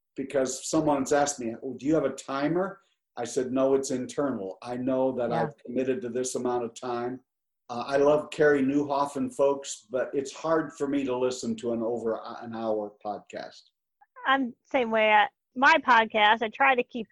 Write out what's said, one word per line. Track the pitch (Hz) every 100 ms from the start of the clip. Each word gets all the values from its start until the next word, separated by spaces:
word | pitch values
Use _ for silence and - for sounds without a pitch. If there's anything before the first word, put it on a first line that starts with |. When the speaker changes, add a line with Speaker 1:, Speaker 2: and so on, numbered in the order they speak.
| _ -
Speaker 1:
Because | 135 139 127 - -
someone's | 160 151 139 131
asked | 147 143 -
me, | 117 117
"Oh, | 135 117
do | 131
you |
have | 160
a | 135
timer?" | - - 139 147 170 190 - _ _ _ -
I |
said, | 117 139 117
"No, | 131 135
it's | 135 135
internal. | 127 123 - 143 117 95 -
I | 120 123
know | 127 131 131
that | 127 120
Speaker 2:
Yeah. | 117
Speaker 1:
I've | 156 -
committed | - 120 131 123
to | 120
this | 120 127
amount | 127 123 123
of | 113
time." | - 123 120 123 131 _ _ _ _ -
Uh, | 120 127
I | 139
love | 143 151 143
Carey | - 151 143
Nieuwhof | 131 143 135 139 143 139
and | 127
folks, | - 139 139 - - -
but | 127 120
it's | 143 139
hard | - 160 165 143
for | - 139
me | 139
to | 127 123
listen | 127 123 120 113
to | 117
an | 117
over | 113 117 113
a-, | 107 117 117
an | 117 113
hour | 113 107 104 -
podcast. | 107 98 - 82 57 - _ _ _ _ _ - 480
Speaker 2:
I'm | 269 247
the | - _
same | 277 233
way. | 220 214
At | 214 208 _ _
my | 254 277 320 262
podcast, | 233 220 220 208 226
I | 226
try | - 269
to | 254
keep | - 240 214